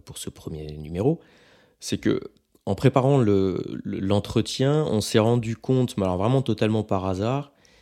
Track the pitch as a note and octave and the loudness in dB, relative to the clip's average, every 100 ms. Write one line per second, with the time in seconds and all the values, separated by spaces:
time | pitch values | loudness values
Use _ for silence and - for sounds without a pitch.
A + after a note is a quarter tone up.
0 | - - - - - D#2 D2+ D2+ D2+ F2+ | -16 -14 -14 -12 -12 -10 -10 -12 -8 0
1 | B2+ E3 - _ _ _ _ _ - G#2 | 0 0 -8 _ _ _ _ _ -6 -2
2 | A2 G#2 - - _ _ - G2 C3 B2+ | 0 0 -4 -18 _ _ -6 0 2 4
3 | C3 C#3+ G#2+ G2 F#2+ - - - G2+ G2 | 4 4 4 4 2 -2 -6 -8 -8 -4
4 | F#2+ G2+ - A#2 G#2 - C3+ D3+ D3+ G#2+ | 0 0 2 -2 -2 -2 0 0 0 -2
5 | - A2+ A2 A#2+ A2+ A2+ - C3 B2 - | 2 2 4 2 -2 -6 0 0 0 0
6 | F#2 F#2 G#2+ C3 B2+ G#2 G#2+ A2 G#2 F#2+ | -2 0 2 2 0 0 0 0 0 -2
7 | F#2+ F#2 A2 C#3 - _ _ _ | -2 -2 -2 -4 -6 _ _ _